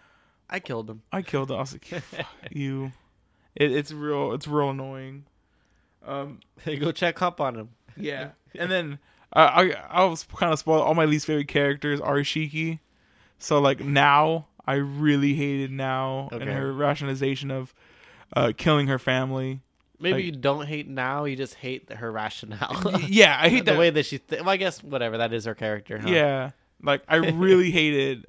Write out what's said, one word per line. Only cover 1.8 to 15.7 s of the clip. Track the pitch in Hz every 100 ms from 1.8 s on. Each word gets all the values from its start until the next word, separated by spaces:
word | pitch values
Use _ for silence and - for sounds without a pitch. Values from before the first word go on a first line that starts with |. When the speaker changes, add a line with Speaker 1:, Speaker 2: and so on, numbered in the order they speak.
Speaker 1:
<laughs> | - 175
Speaker 2:
"Fuck | - 151 170 - -
you." | 147 139 135 135 - _ _ _ _ _
It, | - 147
it's | 139 147
real, | 151 147 143 143
it's | 131 147
real | 147 143
annoying. | 135 135 135 131 139 143 _ _ _ _ _ _ _ -
Um, | 139 143 - _ _
Speaker 1:
<laughs> | - 147
Go | 151
check | - 170 160
up | 180 -
on | 139
him. | 117 113 _ _ 147
Speaker 2:
Yeah. | 151 139 139 - _
And | - 180
then, | 185 160 143 _ _ _
uh, | - 156
I, | - 185 107 -
I | 175
was | 185 160 - -
kinda | 175 156
spoiled. | - 156
All | -
my | 165 156
least | 151
favorite | - 151 143
characters | 143 143 139 147 143
are | 143 143
Shiki. | 143 160 156 156 160 160 _ _ _ _ _ _
So, | - 147
like, | 139 135
Nao, | 139 143 143 143 156 165 - - -
I |
really | 139 139 143 151 143 143
hated | 139 143 139 135